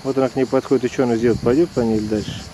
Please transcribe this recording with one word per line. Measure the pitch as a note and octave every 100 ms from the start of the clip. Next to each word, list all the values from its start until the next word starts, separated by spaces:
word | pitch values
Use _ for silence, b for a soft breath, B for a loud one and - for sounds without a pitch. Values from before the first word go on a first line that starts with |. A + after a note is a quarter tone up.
Вот | C3 C3+
она | C3
к | C#3
ней | B2+
подходит, | C3 - C3+
и | A#2+
что | -
она | B2+ A#2
сделает? | A#2+ G#2+
Пойдёт | A#2 B2+ E3+
по | -
ней | A#2 A2
или | G#2+
дальше? | G#2+ F#2+ - -